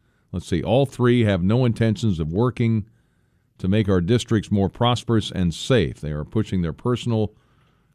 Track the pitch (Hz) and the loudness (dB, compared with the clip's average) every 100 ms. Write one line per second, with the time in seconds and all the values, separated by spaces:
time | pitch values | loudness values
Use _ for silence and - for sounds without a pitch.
0 | _ _ - 92 - 87 76 117 139 - | _ _ -12 -10 -4 -4 2 2 0 0
1 | 123 120 104 95 92 117 127 107 113 101 | 2 4 2 2 2 2 0 2 0 0
2 | 117 85 78 90 123 120 117 110 101 _ | 0 -2 -2 0 0 0 0 0 -4 _
3 | _ _ _ _ _ - 92 104 107 92 | _ _ _ _ _ -6 0 2 2 2
4 | 87 120 - 110 - 104 98 - 120 120 | 2 0 2 -2 0 0 0 0 0 0
5 | - 113 - 90 87 78 - 127 71 58 | 0 -2 -2 -2 -2 -2 0 2 0 -4
6 | 73 76 73 110 104 95 85 73 120 120 | -8 -8 -4 -4 -2 -2 -4 -4 -4 -4
7 | 123 110 107 _ _ _ _ _ _ | -2 -2 -2 _ _ _ _ _ _